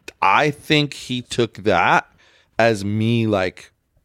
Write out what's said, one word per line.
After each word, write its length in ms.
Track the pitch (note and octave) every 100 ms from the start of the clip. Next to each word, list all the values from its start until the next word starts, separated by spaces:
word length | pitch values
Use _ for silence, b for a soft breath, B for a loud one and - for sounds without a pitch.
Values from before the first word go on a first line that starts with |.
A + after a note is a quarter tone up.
| - -
I 300 | F#2+ G#2+ D3
think 420 | D3 - D3+ C#3+
he 280 | - - B2
took 340 | - - A#2 -
that 540 | G2+ F2 A2 E3 - b b b b -
as 260 | A#2 G#2
me, 420 | G2+ G#2+ A2+ A#2 A2
like, 460 | G2+ F#2 - - _ _ _